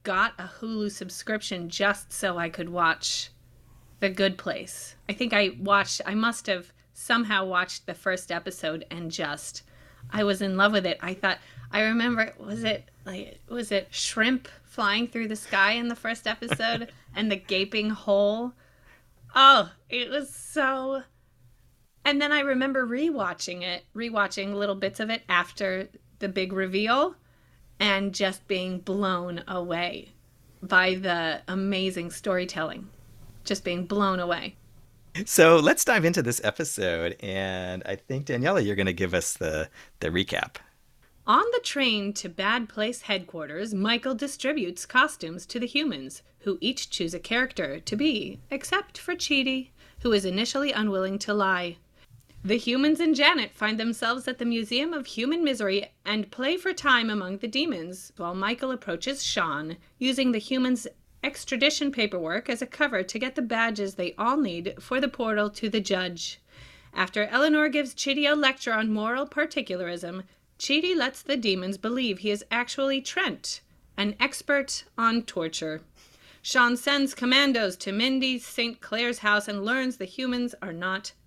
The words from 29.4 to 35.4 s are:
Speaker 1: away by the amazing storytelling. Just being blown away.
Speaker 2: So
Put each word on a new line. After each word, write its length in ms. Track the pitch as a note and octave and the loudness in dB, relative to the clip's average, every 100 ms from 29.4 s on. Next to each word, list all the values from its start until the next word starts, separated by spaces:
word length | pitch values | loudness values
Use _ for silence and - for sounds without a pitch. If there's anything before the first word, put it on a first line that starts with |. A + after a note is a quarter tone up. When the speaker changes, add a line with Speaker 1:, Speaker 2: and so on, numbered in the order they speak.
| - | -6
Speaker 1:
away 600 | F#3 F3 E3+ F3 - - - _ _ - - | -6 -4 -2 -4 -6 -14 -20 _ _ -20 -16
by 320 | F#3 F#3 F#3 F#3 | 2 4 4 2
the 440 | F#3+ E3+ E3 D3+ - | 0 0 0 -2 -4
amazing 600 | F#3+ G3 F#3+ F#3+ F3+ E3+ | -2 0 0 0 -2 -6
storytelling. 800 | - G#3 F3+ F3+ F3+ D#3 - G3 - - - - - | -6 -2 -2 -2 -4 -4 -6 -14 -18 -20 -20 -20 -12
Just 200 | - G3+ | -6 -4
being 220 | F#3+ F3 F3 | -2 -4 -2
blown 340 | G#3 G3 F#3 | 2 2 2
away. 360 | F3 E3+ - - - - - - - - | 0 -2 -4 -12 -20 -20 -20 -20 -14 -10
Speaker 2:
So 320 | G#3 - | 0 8